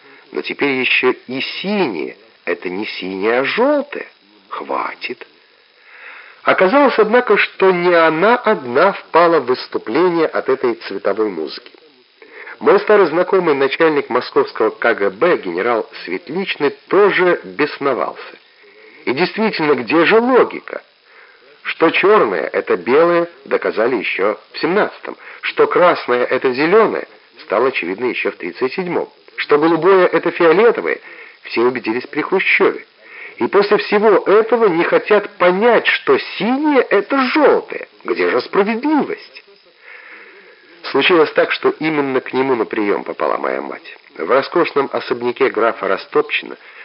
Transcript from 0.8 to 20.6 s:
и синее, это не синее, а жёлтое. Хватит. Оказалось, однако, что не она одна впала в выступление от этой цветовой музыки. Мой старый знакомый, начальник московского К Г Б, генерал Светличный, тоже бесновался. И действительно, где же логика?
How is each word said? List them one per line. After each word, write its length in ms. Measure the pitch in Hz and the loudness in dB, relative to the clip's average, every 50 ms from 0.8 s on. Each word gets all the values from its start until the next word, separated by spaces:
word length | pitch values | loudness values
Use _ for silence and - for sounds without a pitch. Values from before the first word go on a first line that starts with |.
| 127 - - - - - - - - | 0 0 0 2 2 0 0 -2 -6
и 140 | - 123 135 | -10 -8 -8
синее, 760 | 131 - - - - 185 208 208 185 139 101 80 67 64 - - _ _ _ _ - | -8 -8 -8 -8 -6 -4 -2 -2 -2 -2 -2 -4 -8 -8 -10 -16 _ _ _ _ -8
это 260 | - 87 - - 92 | -6 -6 -6 -6 -8
не 160 | 90 95 107 | -6 -6 -8
синее, 540 | 104 - - 92 90 95 95 95 110 120 123 | -8 -10 -10 -8 -8 -6 -4 -2 0 0 0
а 40 | 135 | 0
жёлтое. 640 | 131 - 196 240 285 302 285 262 - - - - - - _ _ _ _ _ _ - | -2 -2 0 0 0 0 0 -2 -6 -10 -12 -12 -14 -18 _ _ _ _ _ _ -16
Хватит. 800 | - - - - 67 - - - - - - - - - - - _ _ _ _ _ _ _ _ _ _ _ - - - - - - - - - - - - | -14 -12 -10 -8 -6 -6 -6 -8 -10 -10 -12 -12 -12 -12 -16 -20 _ _ _ _ _ _ _ _ _ _ _ -20 -20 -20 -20 -20 -20 -20 -20 -20 -20 -6 -2
Оказалось, 560 | - 135 - 190 190 214 285 294 247 - - | 0 2 2 2 2 4 4 2 4 4 2
однако, 400 | 214 202 214 247 240 - 208 196 | 2 2 2 0 2 2 2 0
что 320 | - - - - 196 190 | 0 -2 -2 0 2 2
не 240 | 185 175 175 180 175 | 2 2 2 2 2
она 420 | 170 165 160 156 156 175 214 240 | 4 4 2 2 2 2 2 2
одна 560 | 247 - 214 214 175 139 123 120 135 170 196 190 | 2 0 0 -2 -2 -4 -4 0 2 2 2 0
впала 480 | - - - - 160 175 180 170 156 | -4 -6 0 2 4 4 4 4 2
в 60 | 131 | 0
выступление 800 | 120 127 - - - - 110 - 110 110 143 180 185 170 165 160 | 0 -2 -4 -4 -6 -8 -8 -6 -4 -2 0 2 2 2 0 0
от 240 | 151 - 101 - - | -2 -2 -2 -2 0
этой 240 | 131 131 - 123 113 | 0 0 0 -2 -2
цветовой 560 | - - - 98 98 - 104 95 - 110 107 | -4 -6 -10 -10 -6 -4 -4 -2 -2 -2 -4
музыки. 420 | 95 80 78 71 - - - - - _ _ _ _ _ _ _ _ _ - - - - - - - - | -4 -6 -8 -8 -10 -14 -18 -20 -20 _ _ _ _ _ _ _ _ _ -20 -20 -20 -20 -20 -20 -12 -2
Мой 180 | - 135 170 202 | 2 4 4 4
старый 260 | 202 - 214 208 196 | 4 4 4 4 4
знакомый, 480 | 156 143 170 180 180 - 190 180 165 143 | 4 2 0 0 0 0 0 2 2 0
начальник 560 | 135 139 135 - - 165 160 156 143 131 - | 2 0 0 0 2 2 2 2 0 -2 -2
московского 580 | 117 123 123 - - 143 131 - - - 113 107 | -2 -2 -2 -2 0 0 0 0 0 -2 -2 -2
К 240 | - - - 117 113 | 0 0 0 0 0
Г 160 | 98 98 101 | 0 0 -2
Б, 300 | 92 101 117 180 165 117 | -2 0 0 0 0 0
генерал 500 | 95 92 85 87 98 120 120 110 - - - - - | -2 -4 -4 -4 -2 -2 -2 -2 -4 -6 -10 -16 -12
Светличный, 720 | 87 85 92 - - 143 185 196 180 - - 147 139 139 - _ - | -8 -8 -8 -8 -8 -8 -6 -6 -6 -4 -2 -2 -2 -2 -4 _ 0
тоже 520 | - 185 208 196 160 135 185 180 170 - - | 2 4 4 4 4 2 2 2 0 0 -4
бесновался. 920 | 92 92 90 147 147 - - 139 139 127 104 76 - - - - - - - _ _ _ _ _ - - - - - - - - | -6 -6 -4 -4 -4 -4 -4 -2 -2 -2 -2 -2 -4 -6 -10 -14 -20 -20 -20 _ _ _ _ _ -20 -20 -20 -20 -20 -20 -10 -6
И 80 | - 120 | -4 -2
действительно, 580 | 139 180 175 - 196 220 214 - - 160 147 147 | -2 -2 -2 -2 -2 -2 -2 -2 -2 0 0 0
где 320 | 123 123 101 135 165 165 | 0 0 0 0 2 2
же 140 | 147 190 226 | 4 4 2
логика? 640 | 233 247 262 233 160 - - - | 2 4 4 4 2 2 -2 -10